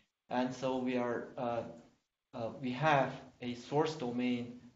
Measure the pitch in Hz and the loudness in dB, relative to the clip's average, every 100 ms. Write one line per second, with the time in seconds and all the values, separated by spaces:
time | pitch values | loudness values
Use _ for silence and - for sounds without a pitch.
0 | _ _ - 123 127 131 131 131 123 123 | _ _ -4 0 0 0 0 0 2 2
1 | 123 117 - - 123 117 - - - _ | 2 0 -4 -4 -2 -2 -4 -8 -18 _
2 | _ _ _ 123 113 110 127 127 156 143 | _ _ _ -6 -6 -4 -4 2 6 6
3 | 127 - - - 123 120 - 147 160 - | 4 -2 -12 -10 -6 -6 0 2 2 0
4 | 123 120 123 120 120 - - | -2 0 2 0 -2 -10 -18